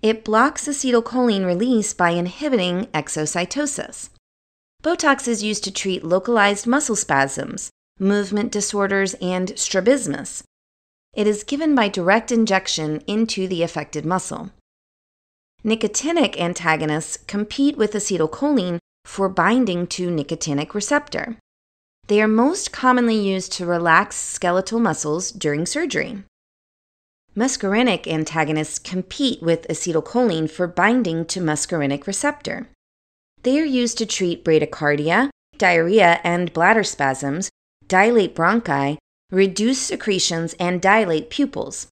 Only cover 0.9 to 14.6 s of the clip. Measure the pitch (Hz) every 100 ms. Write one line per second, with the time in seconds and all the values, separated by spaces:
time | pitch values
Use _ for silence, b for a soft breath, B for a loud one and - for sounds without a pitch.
0.9 | 240 233 254 247 202 185 175 240 233 208
1.9 | - 175 170 175 - 294 254 180 175 214
2.9 | 156 143 - 151 175 180 269 294 - -
3.9 | - - _ _ _ _ _ _ _ 302
4.9 | 349 311 262 - 226 208 208 - 190 196
5.9 | 180 160 180 214 233 202 202 233 269 294
6.9 | 208 - 139 135 - - - - _ _
7.9 | _ 190 208 196 208 208 208 202 208 196
8.9 | 196 196 - 185 185 185 - - 190 185
9.9 | 277 226 139 - - - _ _ _ _
10.9 | _ _ - 208 208 - 285 320 277 208
11.9 | 196 175 214 220 233 220 190 185 - 156
12.9 | 151 - 208 226 202 185 180 165 - 151
13.9 | 151 156 185 - - 190 _